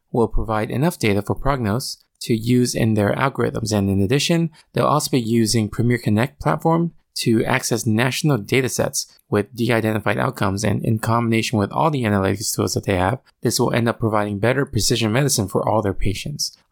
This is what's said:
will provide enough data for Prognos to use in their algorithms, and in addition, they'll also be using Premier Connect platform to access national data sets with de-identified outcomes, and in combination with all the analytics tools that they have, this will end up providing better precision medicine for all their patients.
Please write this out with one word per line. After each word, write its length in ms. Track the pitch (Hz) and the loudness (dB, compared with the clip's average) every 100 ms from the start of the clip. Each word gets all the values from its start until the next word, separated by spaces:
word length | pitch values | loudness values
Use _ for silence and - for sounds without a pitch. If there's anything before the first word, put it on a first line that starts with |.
| _ | _
will 160 | 127 113 | 0 2
provide 420 | - 113 107 113 | 0 0 -2 -2
enough 260 | 120 160 175 | 0 0 0
data 240 | 110 101 | 0 0
for 140 | - 104 | 0 -2
Prognos 640 | 135 139 110 107 - - _ - | -2 0 0 -2 -4 -12 _ -12
to 140 | - | -2
use 400 | 113 113 123 123 | -2 2 2 2
in 220 | - 117 107 | 2 2 2
their 180 | 101 | 2
algorithms, 580 | - 135 - 117 113 110 | 0 -2 -2 -4 -2 -2
and 200 | 107 98 | 0 2
in 100 | 98 | 2
addition, 480 | 98 139 139 170 165 - _ | 2 0 0 0 -2 -4 _
they'll 140 | - 131 | -2 0
also 240 | 139 - | 0 0
be 100 | 135 | -2
using 480 | 110 117 110 113 104 | 0 2 2 2 0
Premier 300 | - 117 120 | 0 0 0
Connect 400 | - 104 123 - | 0 0 0 -2
platform 520 | 156 156 165 165 170 - _ | -2 0 0 0 0 -6 _
to 320 | - - 113 127 | -6 0 2 2
access 400 | 127 - 117 113 | 0 0 -2 0
national 540 | 107 131 127 160 131 | 0 0 0 0 0
data 280 | 101 123 127 | 0 0 0
sets 520 | - - - - _ - | 0 -2 -4 -10 _ -4
with 240 | 104 101 117 | -2 -2 -2
de-identified 600 | 117 117 110 107 104 117 | 0 2 2 0 -2 -2
outcomes, 460 | 127 - 101 98 | -2 -2 -2 0
and 200 | 110 117 | 0 0
in 140 | - 110 | 0 0
combination 600 | - 117 117 113 110 110 | 0 0 2 0 0 0
with 120 | 101 | 0
all 200 | - 151 | 0 0
the 100 | 147 | 0
analytics 520 | 117 104 95 98 - - | 0 2 2 0 -4 -2
tools 180 | 101 | -2
that 120 | - - | -2 0
they 100 | 95 | 0
have, 240 | 92 123 _ _ | 2 -2 _ _
this 180 | 123 - | -2 0
will 120 | 117 | 0
end 160 | 120 117 | 0 0
up 120 | 110 | 0
providing 400 | 113 104 104 101 | 0 0 -2 -2
better 260 | 110 131 139 | 0 0 -2
precision 460 | - 95 120 113 | -2 0 0 0
medicine 360 | 110 143 - 98 | 2 0 0 -2
for 200 | 117 - | -2 0
all 140 | 107 | 0
their 100 | 98 | 0
patients. 640 | 95 107 92 - 147 - - _ | 0 0 -2 -6 -8 -8 -10 _